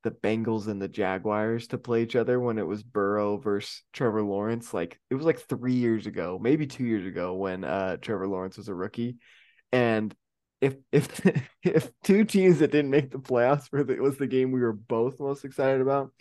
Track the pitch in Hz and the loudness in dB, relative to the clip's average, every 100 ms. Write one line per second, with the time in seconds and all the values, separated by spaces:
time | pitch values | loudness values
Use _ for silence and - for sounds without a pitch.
0 | 113 - - 110 113 110 104 98 98 98 | -6 -4 -2 -2 -2 -4 -4 -6 -8 -4
1 | 95 95 104 104 107 117 113 127 - 117 | -2 -2 -2 -2 -2 -4 -6 -10 -2 -2
2 | 117 120 113 123 123 110 85 104 120 104 | 0 0 2 0 0 -2 -4 -6 -6 -2
3 | 98 104 104 104 107 101 - - _ - | 0 0 0 -2 -2 -4 -4 -16 _ -4
4 | 123 107 104 98 104 117 117 98 85 - | -2 0 -2 -2 -2 -4 -6 -6 -6 -10
5 | _ 135 160 160 - 120 123 127 120 110 | _ -2 0 0 -4 -6 0 0 2 0
6 | 104 104 85 92 113 151 143 - 120 110 | -2 -6 -6 -2 0 2 0 -6 -2 -2
7 | 95 87 90 92 98 92 82 95 95 87 | -4 -6 -6 -4 -4 -4 -4 -2 -2 -6
8 | - 101 95 92 95 101 101 90 98 - | -6 -4 -4 -4 -8 -10 -12 -8 -8 -6
9 | 120 120 _ _ _ _ _ 127 120 110 | -6 -8 _ _ _ _ _ 0 2 0
10 | 107 - _ _ _ _ 135 135 _ 147 | -2 -10 _ _ _ _ -2 -2 _ 2
11 | - - 185 151 - _ 180 156 - _ | 2 2 2 2 -4 _ 2 2 0 _
12 | - 196 214 202 185 156 151 147 143 143 | 4 4 6 6 6 6 6 4 4 2
13 | 135 - 131 127 120 143 - 139 131 127 | 2 -10 -2 2 4 2 0 -2 0 2
14 | 135 135 135 131 131 127 120 104 110 113 | 0 0 0 2 2 2 0 -2 -2 0
15 | 123 131 139 139 139 131 135 135 131 139 | 0 -2 -6 -6 -8 -2 2 2 2 0
16 | 131 _ | -2 _